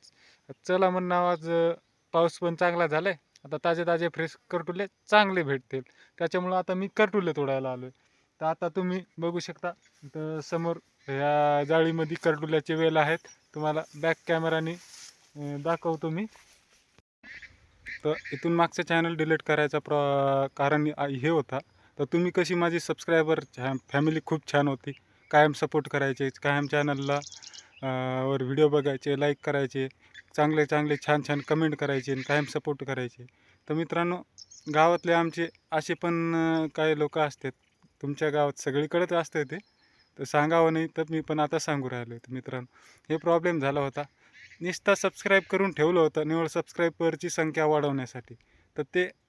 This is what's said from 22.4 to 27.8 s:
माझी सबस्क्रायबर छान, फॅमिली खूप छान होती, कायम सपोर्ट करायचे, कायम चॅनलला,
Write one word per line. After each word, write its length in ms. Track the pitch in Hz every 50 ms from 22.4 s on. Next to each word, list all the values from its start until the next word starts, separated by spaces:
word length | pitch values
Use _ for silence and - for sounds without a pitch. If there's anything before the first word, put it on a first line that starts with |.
| 170 156 180
माझी 260 | 175 170 170 165 165
सबस्क्रायबर 600 | - - 156 - - - 165 160 156 156 160 151 143 - -
छान, 200 | 127 123 135 135 127 - -
फॅमिली 280 | - 143 151 156 156 156 -
खूप 260 | - 165 147 - -
छान 160 | - 143 143 147
होती, 240 | 135 - - 147 135 - _ _ _ _ _ -
कायम 220 | - 147 151 151
सपोर्ट 360 | 139 - 156 - - 151 139 -
करायचे, 420 | - 139 139 135 127 - 139 135 - -
कायम 240 | - 143 143 143 143
चॅनलला, 500 | 143 151 147 143 147 139 139 139 139 143 143 143 - - - - - - - - _ _ -